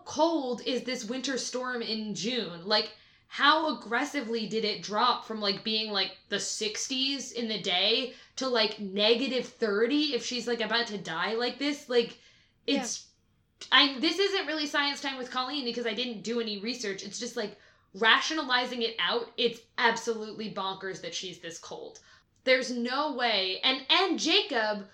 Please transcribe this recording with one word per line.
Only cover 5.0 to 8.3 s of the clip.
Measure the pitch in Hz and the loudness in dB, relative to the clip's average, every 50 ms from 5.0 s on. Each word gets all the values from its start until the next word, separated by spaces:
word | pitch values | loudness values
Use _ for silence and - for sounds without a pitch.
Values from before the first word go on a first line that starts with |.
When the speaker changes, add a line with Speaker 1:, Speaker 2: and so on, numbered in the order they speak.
| 240 254 254 254 - | 4 4 2 0 -2
Speaker 1:
from, | - 220 214 | -8 -6 -2
like, | 208 202 196 - - | -2 -2 -2 -2 -2
being, | 220 220 214 220 214 | -2 -2 -2 -2 -2
like, | 208 196 185 185 - - _ - | 0 -2 -2 -2 -4 -14 _ -4
the | - - | -4 -4
sixties | - - - - 214 208 - - - - 269 254 262 277 285 269 - - | -2 -4 -4 -4 -4 -4 -4 -4 -4 -4 -2 0 0 0 -2 -4 -6 -8
in | - - 240 220 | -6 -4 -4 -2
the | 214 190 | -4 -4
day | 170 190 180 180 190 214 226 262 254 247 - - - - | -2 0 2 2 4 4 2 2 0 -4 -8 -14 -20 -14